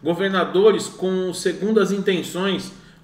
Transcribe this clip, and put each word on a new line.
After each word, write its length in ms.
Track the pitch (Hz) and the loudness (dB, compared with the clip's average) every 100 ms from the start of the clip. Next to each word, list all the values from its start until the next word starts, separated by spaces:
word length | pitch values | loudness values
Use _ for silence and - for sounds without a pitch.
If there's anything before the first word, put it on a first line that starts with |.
governadores 840 | 147 175 196 190 170 175 214 185 - | -4 0 0 0 0 4 6 4 0
com 460 | - 185 185 185 | -6 -4 -2 -2
segundas 580 | 170 185 165 196 220 185 | -4 -4 -2 0 2 2
intenções, 800 | 196 196 180 - 175 196 175 - - - - | 0 0 -2 -2 -4 -2 -2 -6 -16 -20 -14